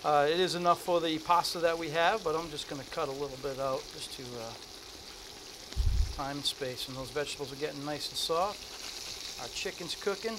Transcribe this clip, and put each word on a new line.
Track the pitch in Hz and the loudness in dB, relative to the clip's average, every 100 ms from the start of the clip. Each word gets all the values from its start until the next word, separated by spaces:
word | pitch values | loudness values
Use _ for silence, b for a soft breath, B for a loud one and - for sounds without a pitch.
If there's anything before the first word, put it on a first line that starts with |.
Uh, | 156 147 143 | 6 6 6
it | 170 | 6
is | 180 | 4
enough | 170 175 170 | 4 4 4
for | - 175 | 4 4
the | 165 156 | 4 0
pasta | 156 170 - 175 | 6 6 6 2
that | 165 165 | 2 2
we | 165 | 0
have, | 160 170 220 | 4 4 4
but | 165 160 | 2 0
I'm | 170 | -2
just | 147 - | -6 -6
gonna | 143 131 | -8 -6
cut | - 147 | -2 -2
a | |
little | 139 143 131 | -2 -4 -4
bit | 139 131 | -4 -2
out | 135 131 - | 0 -2 -4
just | 156 - - | -10 -10 -8
to, | |
uh, | 123 120 113 117 - - - - - - - - - - - - - - - | -8 -8 -8 -10 -12 -14 -14 -14 -14 -16 -16 -16 -16 -14 -6 2 4 6 4
time | - 139 143 | 2 -2 0
and | |
space. | 135 - 131 123 - | -2 -2 -4 -4 -6
And | 131 | -6
those | 127 | -4
vegetables | 151 143 - 135 | -2 -2 -4 -6
are | 135 | -4
getting | 151 147 | -4 -2
nice | 143 147 - | -4 -4 -4
and | - | -2
soft. | - 165 196 196 - - - - - - - - | 0 2 2 -2 -10 -10 -10 -8 -8 -8 -8 -8
Our | 120 | -6
chicken's | - 196 - 170 - | -4 -4 -6 -6 -2
cooking. | 202 190 220 | -2 0 -4